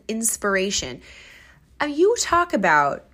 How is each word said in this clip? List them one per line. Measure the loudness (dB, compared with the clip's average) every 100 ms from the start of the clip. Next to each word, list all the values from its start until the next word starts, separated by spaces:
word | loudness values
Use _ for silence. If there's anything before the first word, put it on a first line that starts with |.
| -8
inspiration." | -4 -4 -2 -2 0 -2 -4 -6 -14 -20 -20 -20 -20 -20 _ _ _
And | -4 2
you | 2 2
talk | 0 0 0
about | 0 4 4 2 -2 -12